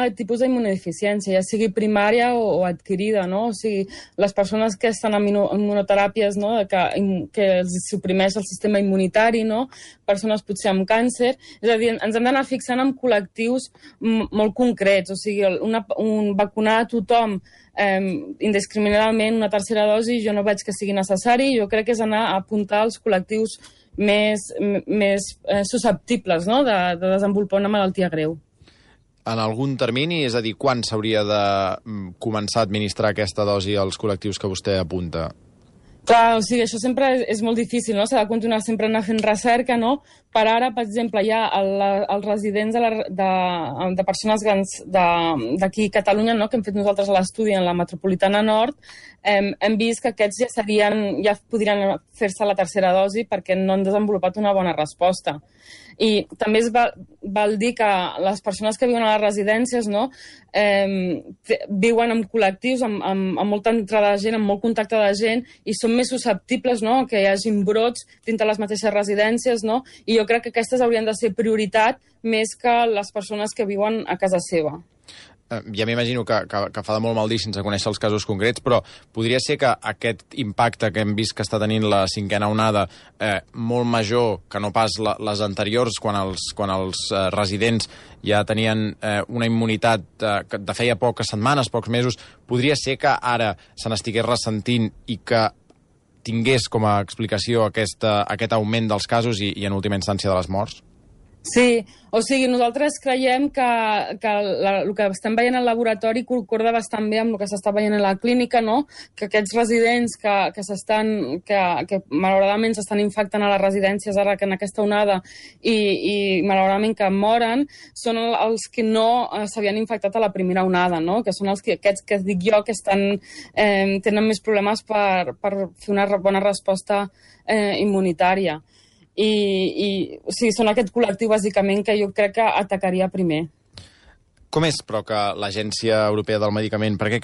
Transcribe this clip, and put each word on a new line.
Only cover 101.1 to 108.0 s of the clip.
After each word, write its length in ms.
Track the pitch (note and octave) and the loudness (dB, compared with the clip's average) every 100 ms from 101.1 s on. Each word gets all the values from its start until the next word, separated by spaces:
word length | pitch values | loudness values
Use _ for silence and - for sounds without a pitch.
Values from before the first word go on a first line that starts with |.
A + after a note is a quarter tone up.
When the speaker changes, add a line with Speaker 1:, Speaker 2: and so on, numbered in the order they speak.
| - - - | -20 -20 -18
Speaker 1:
Sí, 400 | - A#3+ B3 A#3 G3 - - | -2 2 4 2 -2 -14 -4
o 80 | A3 | -2
sigui, 280 | A3 C4+ B3+ | 0 2 2
nosaltres 460 | B3 A#3+ A#3+ D4 D4 | 2 0 0 -2 -2
creiem 460 | C4+ B3+ C4 B3+ C#4+ C#4 | -2 0 2 2 0 0
que, 100 | B3 A#3 A3 G#3 - G3+ | 0 2 0 0 -2 -4
que 120 | A3 G#3 | -2 0
la, 300 | G3+ D3+ G3 G3 | 0 0 0 0
el 60 | E3 | 0
que 120 | G3+ G3+ | 0 -2
estem 300 | F#3+ A3 A3+ | -2 -2 0
veient 180 | B3 B3+ | 2 2
al 80 | A#3+ | 2
laboratori 600 | A3+ A3+ A3 A3+ A#3 A3+ | 0 0 0 -2 -2 -2
concorda 460 | B3 G3 A3 A3+ A3+ | -4 -2 -2 0 0
bastant 300 | G#3+ A3 G#3+ | -2 -4 -2
bé 120 | A3 | 0
amb 100 | A3+ | 0
el 80 | G3+ | -2
que 80 | G3 | -4
s'està 240 | G3 G#3 | -4 -2
veient 200 | G3+ G#3+ | 0 2
a 60 | G#3 | 2